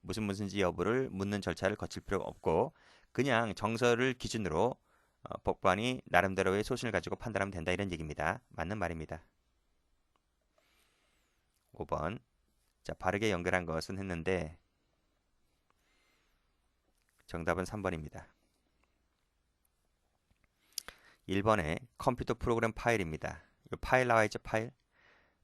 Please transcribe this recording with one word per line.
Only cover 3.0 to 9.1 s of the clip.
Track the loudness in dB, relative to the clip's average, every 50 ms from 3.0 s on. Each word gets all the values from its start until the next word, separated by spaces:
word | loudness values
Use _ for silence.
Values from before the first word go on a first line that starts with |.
| -20 _ _
그냥 | -2 0 2 2 2 2 0 -2
정서를 | -2 -2 -2 0 2 4 4 4 4 2 0 0
기준으로, | -2 -6 -4 -4 -2 -2 0 2 4 2 2 0 _ _ _ _ _ _ _ _ _ -12
어, | -12 -12 -4 _
법관이 | -2 -2 _ 2 2 2 4 0 -2 -4 -4 _
나름대로의 | 4 4 4 4 4 2 2 2 4 4 2 0
소신을 | 0 -2 -2 -2 -2
가지고 | -2 -2 -2 -2 -8
판단하면 | -6 -6 -4 -2 0 -2 -2
된다, | -2 -4 -2 -2
이런 | 0 0 0 -4 -4
얘기입니다. | -6 -6 -8 -4 -2 -2 -2 -2 -4 _ _
맞는 | -8 -6 -4 -4 -4
말입니다. | -4 -4 -4 -4 -6 -8 -10